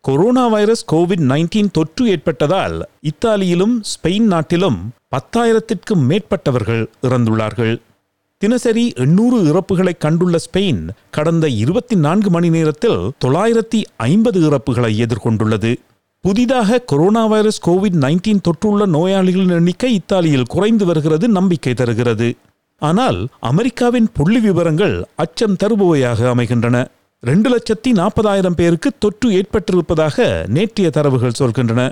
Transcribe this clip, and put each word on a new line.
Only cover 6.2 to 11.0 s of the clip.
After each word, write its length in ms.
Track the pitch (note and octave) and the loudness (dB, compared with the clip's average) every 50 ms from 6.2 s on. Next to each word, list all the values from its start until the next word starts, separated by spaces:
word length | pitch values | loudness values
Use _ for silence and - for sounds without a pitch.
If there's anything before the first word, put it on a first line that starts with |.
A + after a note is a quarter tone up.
| - _ G#3 - - D3 B2+ B2 G#2+ G#2+ A#2 A2+ A2+ - _ _ - | -2 _ -6 -2 -2 -2 -2 -2 -2 -2 -2 -4 -4 -6 _ _ -4
இறந்துள்ளார்கள். 680 | B2+ B2+ B2 A#2 A2+ A2 A2 A2 G#2+ G2 A2 A#2 A2 A#2 A#2+ _ _ _ _ _ _ _ _ _ _ _ _ | -2 0 0 0 0 0 0 -2 -4 -4 -2 -2 -2 -2 -4 _ _ _ _ _ _ _ _ _ _ _ _
தினசரி 440 | - G#3 B3 B3 - B3 A3 A3+ A#3+ A#3+ - - B2+ | -2 0 0 0 0 0 0 0 0 -2 -2 -2 0
எண்ணூறு 320 | C#3 E3 F#3+ A3+ B3 B3+ A#3 F#3 D3 | 2 4 4 4 2 2 2 2 2
இறப்புகளை 480 | D3+ F#3 F#3 - G3 E3 F#3 F3+ E3+ _ - | 2 0 0 0 -2 0 0 -2 -2 _ -2
கண்டுள்ள 320 | D3+ D#3+ E3+ F#3 F3+ E3+ E3 - | -2 0 0 0 0 0 -2 -4
ஸ்பெயின் 380 | - - F3+ G3+ G3 C3+ F2+ D#2 E2 - _ | -4 -4 -2 -2 0 -2 -4 -6 -10 -12 _